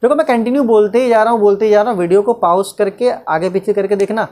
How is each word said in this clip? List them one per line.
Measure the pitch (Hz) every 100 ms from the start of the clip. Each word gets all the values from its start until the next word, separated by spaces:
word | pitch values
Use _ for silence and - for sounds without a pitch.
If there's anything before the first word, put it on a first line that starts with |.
देखो, | 226 294
मैं | 311
continue | 233 226 277
बोलते | 233 214 208 233
ही | 254
जा | 226
रहा | 226
हूँ, | 233
बोलते | 208 196 220
ही |
जा | 208
रहा | 220
हूँ, | 196
Video | 175 196
को | 208
पॉज | 233 175 185 190
करके | - 196 196 240
आगे | - 143 156 180
पीछे | 185 190
करके | 202 190 202
देखना। | 196 220 185